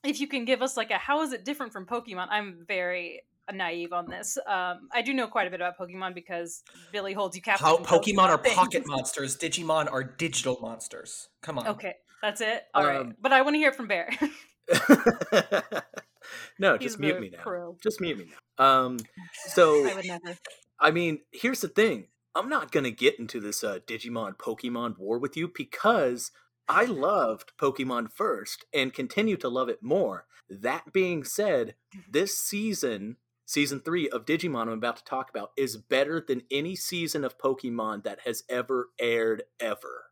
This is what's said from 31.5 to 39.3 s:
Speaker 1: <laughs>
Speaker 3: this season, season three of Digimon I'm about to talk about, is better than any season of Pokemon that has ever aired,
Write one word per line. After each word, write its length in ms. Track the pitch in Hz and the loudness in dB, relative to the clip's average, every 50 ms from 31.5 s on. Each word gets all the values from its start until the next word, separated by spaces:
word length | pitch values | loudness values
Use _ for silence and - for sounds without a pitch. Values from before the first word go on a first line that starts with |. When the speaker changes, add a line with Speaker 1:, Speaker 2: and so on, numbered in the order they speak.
| 170 131 117 113 - _ _ _ _ | 2 2 0 -2 -6 _ _ _ _
Speaker 1:
<laughs> 140 | 196 - - | -20 -20 -2
Speaker 3:
this 300 | 107 147 190 202 - - | 0 0 0 2 -2 -4
season, 800 | - - - 202 214 220 202 170 - 131 113 101 98 107 120 _ _ _ _ _ _ | -4 -4 -4 -2 -2 -2 -2 -2 -2 -2 -2 -4 -6 -10 -12 _ _ _ _ _ _
season 360 | - - 151 147 135 139 135 | -4 0 2 2 2 0 -4
three 280 | - 160 165 180 156 135 | -4 -2 0 0 0 0
of 160 | - 123 110 | -2 -4 0
Digimon 380 | - 151 160 170 180 143 120 113 | 0 0 0 0 -2 -2 -2 -2
I'm 60 | 113 | -2
about 260 | 113 110 110 120 117 - | -2 -2 -2 -2 -4 -4
to 80 | - | -8
talk 240 | - 143 127 127 - | -6 -6 -6 -6 -6
about, 220 | _ 113 104 - _ - | _ -10 -10 -8 _ -2
is 200 | 139 127 113 110 | -2 -2 -2 -8
better 440 | - _ 135 131 139 143 160 165 | -4 _ 2 2 2 2 0 -4
than 220 | - - 135 123 120 _ | -2 -2 -4 -4 -2 _
any 240 | 135 139 147 170 190 | -2 -2 -2 -2 -6
season 500 | 175 - - 185 175 170 156 - 160 139 | -6 -8 -6 -4 -4 -4 -2 -2 -2 -4
of 120 | 127 - _ | -4 -6 _
Pokemon 640 | - 135 135 127 - 127 117 117 110 107 107 104 101 | 0 0 0 0 -4 -6 -4 -4 -4 -4 -4 -6 -6
that 160 | 107 101 - | -8 -8 -6
has 220 | - 127 117 - - - | -6 -6 -6 -6 -6 -4
ever 400 | 127 123 123 - 135 123 123 - _ - | -4 -4 -2 -2 -2 -2 -2 -6 _ -4
aired, 440 | 123 120 117 117 113 113 | 0 0 2 2 2 2